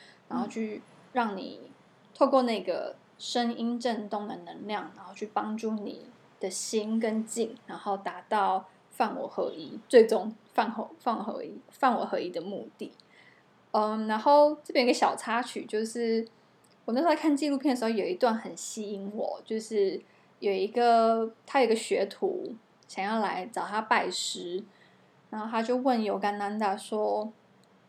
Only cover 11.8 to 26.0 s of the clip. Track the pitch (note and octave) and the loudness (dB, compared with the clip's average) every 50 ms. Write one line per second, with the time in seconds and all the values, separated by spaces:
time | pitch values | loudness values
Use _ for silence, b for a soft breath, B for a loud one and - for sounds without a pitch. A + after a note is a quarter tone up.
11.8 | - B3+ A3+ - - G#3+ F#3+ - - F3+ - - E3 G3+ G3 - - - - - | 2 2 2 2 0 -2 -2 -4 -4 -4 -6 -8 -8 -8 -8 -10 -10 -12 -14 -14
12.8 | - - - b b b b b b b b b b b _ _ _ _ - G#3+ | -14 -14 -16 b b b b b b b b b b b _ _ _ _ 0 0
13.8 | G#3+ G#3+ G#3+ A3 G#3+ A3 G#3+ G#3+ - D4 C#4+ D4 D4 D4+ D4+ - - - - C#4 | 0 0 -2 -2 -2 -2 -2 2 6 8 10 10 10 8 6 0 -6 0 2 4
14.8 | B3 A#3 D#4 - G3+ - E3+ - - A#3 A3+ A#3+ B3 - - G#3 - - G#3+ G#3+ | 4 4 4 4 2 2 2 0 -2 -2 -2 -2 -2 -4 -6 -10 -8 -6 -4 -4
15.8 | A3 A3 - A#3+ A#3 A3+ A3+ A3+ A3+ - - _ _ _ _ _ _ _ _ _ | -4 -4 -4 -2 0 0 0 0 -2 -4 -10 _ _ _ _ _ _ _ _ _
16.8 | _ A3+ A#3 C4 E4+ E4+ D4+ D#4 D#4 D#4+ C#4+ C#4 D4+ D4 C#4 C4+ C4+ D4 B3 B3 | _ -2 0 2 4 4 4 4 4 2 2 4 2 0 0 2 2 2 2 2
17.8 | A3+ A3+ A3+ G3+ - F3 F3+ - B3+ A#3 A3+ A3+ - F3+ E3 - - - - A3+ | 0 0 0 0 -2 -2 0 2 2 2 2 0 -4 -8 -10 -12 -12 -10 -10 -10
18.8 | G#3 G3+ G#3 G3 G3 G3+ G#3 A3+ - - - - - - A3 A3 A3 - A3 G#3 | -8 -8 -8 -8 -8 -8 -6 -4 -4 -4 -6 -8 -6 -6 -6 -6 -4 -2 0 2
19.8 | G3 F#3+ D#3+ A3 b b b b b b _ _ - G3+ F#3+ F#3+ F#3+ - - A#3+ | 2 2 0 -4 b b b b b b _ _ -2 0 0 0 0 0 2 4
20.8 | A#3+ A#3+ A#3 A3+ A3+ A3+ A3+ A3+ A3+ A3+ - - _ - - C#4 B3 A3 A3 A3 | 6 6 6 6 6 4 4 2 0 -2 -6 -10 _ 0 2 4 4 4 4 2
21.8 | - - G3 F3+ G3+ G3+ - - G3+ - - - - - A3+ - _ _ _ _ | 0 0 0 0 0 -2 -2 -2 -2 -2 -2 -4 -6 -8 -10 -14 _ _ _ _
22.8 | _ - - G3 F#3+ G#3 A3+ A3+ G3+ F#3 - F#3 F3+ - - G3 F3 F#3+ G#3 A3 | _ -12 -8 -6 -4 -2 0 0 0 -2 -2 -4 -6 -6 -6 -6 -6 -4 -4 -2
23.8 | A3 - A#3+ G#3+ F3+ F#3 F#3 - - - - F#3 F3+ F3 F3+ G3 A3 b b b | 0 2 2 2 2 0 -4 -4 -6 -6 -6 -8 -6 -6 -6 -6 -8 b b b
24.8 | b b b b b b b _ _ _ A3 G#3+ G#3+ A3+ A#3 A3+ A3+ A#3+ B3 B3+ | b b b b b b b _ _ _ -8 -8 -6 -2 -2 -2 0 0 0 2
25.8 | B3+ C4+ B3 A3+ | 2 2 2 2